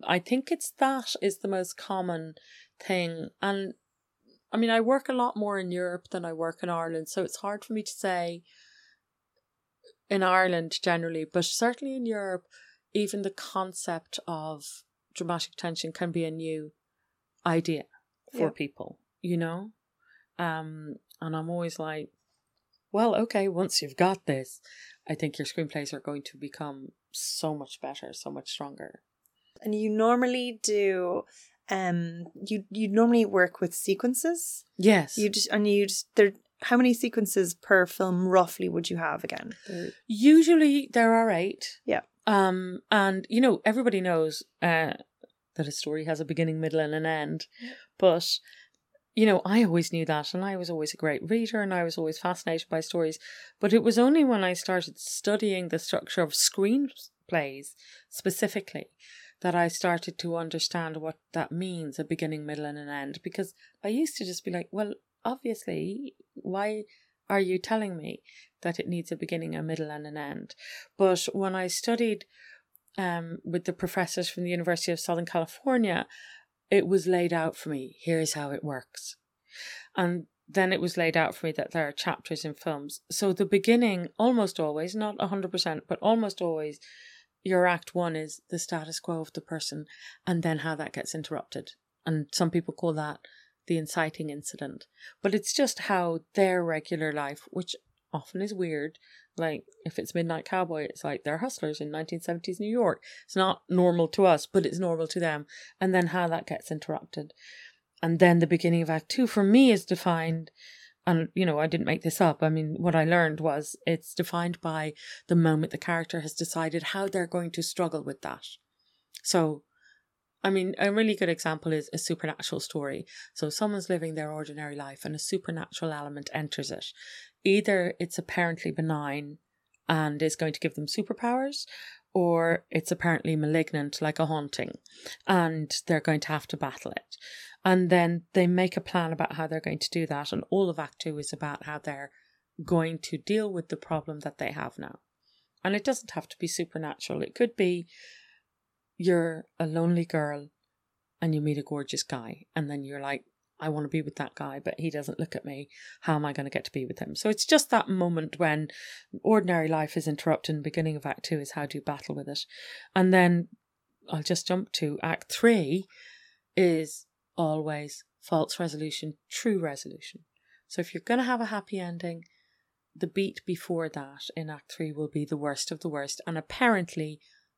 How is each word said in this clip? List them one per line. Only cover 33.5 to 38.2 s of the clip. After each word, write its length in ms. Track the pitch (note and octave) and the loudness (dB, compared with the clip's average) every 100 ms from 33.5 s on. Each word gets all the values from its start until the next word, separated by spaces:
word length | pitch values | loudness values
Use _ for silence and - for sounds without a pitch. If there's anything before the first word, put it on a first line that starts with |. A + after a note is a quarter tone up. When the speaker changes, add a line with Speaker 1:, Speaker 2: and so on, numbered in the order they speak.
| - | 2
Speaker 2:
with 140 | F3 | -4
sequences? 920 | - - G3 B3 B3+ E4 E4+ - - - - | -2 -2 0 0 0 0 -2 -4 -10 -12 2
Speaker 1:
Yes. 400 | F#3+ G3+ D#3 - | 6 6 4 0
Speaker 2:
You 120 | G#3 | 0
just, 200 | G3 - | 0 0
and 180 | G#3 G#3 | 2 4
you 180 | G3+ G3+ | 4 2
just, 220 | - - - | -2 0 6
there, 160 | G3+ G3 _ - | 6 4 _ -10
how 140 | - B3 | 2 4
many 160 | B3+ | 6
sequences 640 | A#3 A#3 A3+ G#3 - F3+ | 4 0 0 0 2 0
per 320 | - - F#3+ F3+ | 0 4 6 6
film 400 | - F#3+ F3+ | 2 0 2